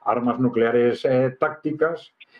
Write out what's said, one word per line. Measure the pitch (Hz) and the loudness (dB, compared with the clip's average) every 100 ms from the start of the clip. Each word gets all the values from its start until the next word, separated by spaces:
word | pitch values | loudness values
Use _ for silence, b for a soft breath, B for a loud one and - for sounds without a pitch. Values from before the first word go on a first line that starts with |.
| - | -4
armas | 113 120 120 | -2 -2 0
nucleares, | 123 113 117 120 120 113 | 0 2 2 4 2 2
eh, | 143 127 131 127 | 0 2 0 0
tácticas, | 156 151 156 147 156 165 - _ - B | -4 -4 -6 -2 -2 -4 -12 _ -20 B